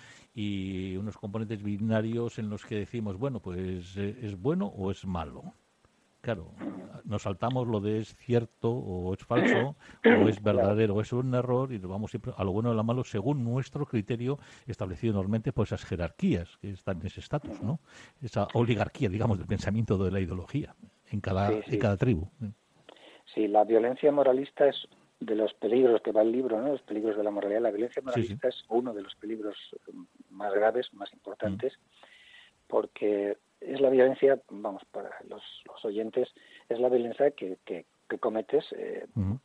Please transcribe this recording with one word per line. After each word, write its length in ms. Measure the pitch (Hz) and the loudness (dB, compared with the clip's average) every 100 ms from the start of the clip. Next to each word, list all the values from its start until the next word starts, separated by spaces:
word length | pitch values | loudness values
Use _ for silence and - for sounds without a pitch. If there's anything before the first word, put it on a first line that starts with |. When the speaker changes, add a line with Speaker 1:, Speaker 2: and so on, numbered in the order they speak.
| - - - - | -20 -20 -14 -6
Speaker 1:
y 640 | 104 98 95 92 95 92 | -4 -2 -4 -4 -4 -4
unos 200 | 107 - | -6 -8
componentes 460 | 107 110 107 107 | -8 -6 -4 -4
binarios 760 | 104 101 110 110 113 117 117 - | -4 -2 2 2 2 -2 -4 -4
en 120 | 107 | -6
los 160 | 104 - | -6 -6
que 100 | 107 | -6
decimos, 360 | 98 120 107 92 | -4 -6 -6 -4
bueno, 220 | 135 120 | -4 -6
pues, 560 | 95 90 92 92 90 95 | -6 -6 -4 -6 -8 -6
eh, 220 | 101 107 | -6 -6
¿es 140 | 107 98 | -8 -4
bueno 280 | 110 165 101 | -2 -2 -4
o 240 | 101 95 | -4 -4
es 140 | 95 95 | -4 -4
malo? 480 | 87 78 - 185 - _ _ _ _ _ _ | -6 -6 -10 -16 -20 _ _ _ _ _ _
Claro, 300 | - 101 85 - - - - - | -8 -8 -8 -12 -10 -10 -14 -14
nos 200 | - 104 | -6 -4
saltamos 440 | 104 95 117 127 120 | -4 -2 -2 0 0
lo 140 | 107 | 0
de 180 | 101 107 | 0 -2
es 160 | 107 - | -4 -10
cierto 560 | - 117 117 _ 117 | 0 0 0 _ -2
o 420 | 123 107 90 90 | -2 -4 -4 -2
es 120 | 98 - | -4 0
falso, 500 | 120 247 226 131 - - | 2 4 4 0 -4 -18
Speaker 2:
<clears throat> 140 | - 226 | 2 6
Speaker 1:
o 240 | 233 110 | 8 6
es 100 | 104 | 4
Speaker 2:
Claro. 180 | 104 104 | 2 4
Speaker 1:
verdadero, 380 | 101 107 110 101 | 4 4 4 2
o 60 | |
es 100 | 104 | 0
un 220 | 123 131 123 | -2 0 0
error, 380 | 123 123 135 | 2 0 0
y 60 | 113 | -4
nos 120 | 92 | -6
vamos 200 | 98 104 | -6 -6
siempre 200 | 107 - - | -6 -8 -2
a 60 | 95 | 0
lo 80 | |
bueno 160 | 98 120 | 2 2
o 20 | |
a 40 | 110 | 2
lo 80 | 113 | 0
malo 180 | 123 | 0
según 400 | 123 107 110 143 | -2 -2 0 0
nuestro 420 | 117 127 - - 147 | 0 -2 -4 -6 -2
criterio 540 | 117 101 117 123 143 - - - | -2 0 -2 -2 -4 -8 -14 -10
establecido 480 | 113 95 85 113 101 | -6 -6 -2 0 0
normalmente 360 | 95 110 131 | 0 0 0
por 140 | - 101 | -2 0
esas 180 | 98 | -2
jerarquías 720 | - 87 85 - 190 101 85 - | -4 -4 -4 0 0 0 -2 -12
que 80 | 101 | -12
están 300 | 95 - 90 | -8 -6 -4
en 60 | 90 | -6
ese 120 | - | -10
estatus, 420 | - 147 - - | -6 -6 -6 -6
¿no? 200 | 104 160 _ - - _ | -4 -4 _ -20 -20 _
Esa 260 | 120 - 101 | -6 -2 0
oligarquía, 560 | 113 120 107 104 - 117 | 2 2 2 -2 -2 -2
digamos, 280 | 104 113 101 | 0 0 0
del 100 | 82 | -2
pensamiento 500 | 101 - 107 110 98 | -4 0 0 2 2
de 140 | 95 | 2
la 100 | 98 | 0
ideología 540 | 90 90 85 139 - - - _ _ | -2 -4 -6 -6 -6 -12 -20 _ _
en 80 | 104 | -6
cada, 300 | 98 95 101 | 0 2 2
Speaker 2:
Sí, 60 | 107 - | 0 0
Speaker 1:
en 60 | |
Speaker 2:
sí. 80 | 107 | 0
Speaker 1:
cada 180 | 101 98 | 2 4
tribu. 320 | 127 87 90 - 104 - _ _ - - - - - - | 2 2 -2 -8 -10 -10 _ _ -20 -20 -20 -20 -8 -2
Speaker 2:
Sí, 120 | 107 | 4
la 160 | 107 107 | 4 6
violencia 440 | 113 120 131 147 | 6 4 2 4
moralista 560 | 143 135 127 - - 143 | 6 4 4 0 2 4
es 200 | - - _ _ - | 2 -6 _ _ -10
de 160 | 117 107 | -2 0
los 180 | 107 - | 0 0
peligros 460 | 107 123 127 110 | 2 6 6 6
que 80 | 117 | 4
va 80 | 107 | 4
el 100 | 113 | 4
libro, 300 | 123 127 110 | 2 0 0
¿no? 80 | 135 | -2
Los 120 | 135 | -4
peligros 340 | - 107 110 104 | -4 -4 -2 0
de 60 | |
la 80 | 104 | -2
moralidad. 300 | 101 101 107 | -2 0 2
La 100 | 117 | 0
violencia 300 | 101 120 - | 0 -2 -4
Speaker 1:
Sí, 40 | 131 | -2
sí. 0 | |
Speaker 2:
moralista 420 | 120 113 104 127 | -2 -2 -2 -4
es 160 | - - | -4 -2
uno 240 | 120 123 | -2 0
de 80 | 104 | -6
los 140 | 95 - | -10 -12
peligros, 420 | 107 110 104 98 - | -8 -6 -8 -10 -14
eh, 180 | - - 92 87 - - | -18 -16 -18 -20 -20 -20
más 240 | 95 104 | -8 -2
graves, 400 | 101 110 120 - | 4 4 2 -2
más 180 | 104 101 | -8 -14
importantes, 640 | - - 95 107 101 127 - | -14 -16 -6 -4 -2 -4 -6
Speaker 1:
Mm. 920 | _ _ - - - - - _ - | _ _ -20 -20 -20 -20 -20 _ -2
Speaker 2:
porque 720 | 110 104 - 104 101 101 101 _ - | 0 0 0 0 2 0 -4 _ -14
es 180 | - 135 | -6 2
la 100 | 131 | 6
violencia, 500 | 131 131 131 139 135 - | 8 6 6 4 4 -2
vamos, 340 | 101 107 95 - | -10 -8 -8 -12
para 180 | 98 98 - - | -12 -12 -14 -14
los, 120 | 107 - - - | -16 -16 -20 -20
los 200 | - 113 | -8 -4
oyentes, 440 | 101 110 127 127 - - - - | -4 -2 -2 -2 -6 -20 -12 -6
es 100 | 117 | 0
la 100 | 123 | 4
violencia 420 | 123 120 110 143 | 4 2 2 2
que, 260 | - 92 92 - | 2 -6 -8 -10
que, 200 | 87 - _ - | -10 -12 _ -8
que 80 | 104 | -2
cometes, 460 | 110 110 - 147 - | 0 0 0 0 -2
eh, 320 | - 92 90 - - | -6 -8 -8 -6 -2
Speaker 1:
Ujú. 240 | 95 127 | -2 -4